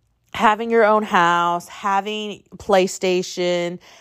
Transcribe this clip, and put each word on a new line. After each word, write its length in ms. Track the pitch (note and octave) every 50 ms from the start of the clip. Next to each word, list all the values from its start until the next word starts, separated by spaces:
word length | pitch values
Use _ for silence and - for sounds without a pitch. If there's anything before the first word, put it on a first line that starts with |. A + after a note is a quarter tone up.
| _ _ _ _ _ _ -
having 360 | - G3+ A3+ G#3+ G#3 A#3 A#3
your 140 | A#3 A3+ A3
own 200 | G#3 G#3+ G#3+ G#3+
house, 680 | G#3 G#3 F#3+ F3 E3+ F3 E3+ F3 E3+ F3 F3 F3 -
having 720 | - - - G3+ G3 G3 G3 G#3 G#3+ G#3+ G#3+ G#3 F#3+ - _ _ - F3+
PlayStation, 1200 | - - G#3 F#3+ F#3 G3 - - - F#3 F3+ F3+ F3+ - - - F3+ F3 F3 F3 F3 F3 F3 F3+ - - - -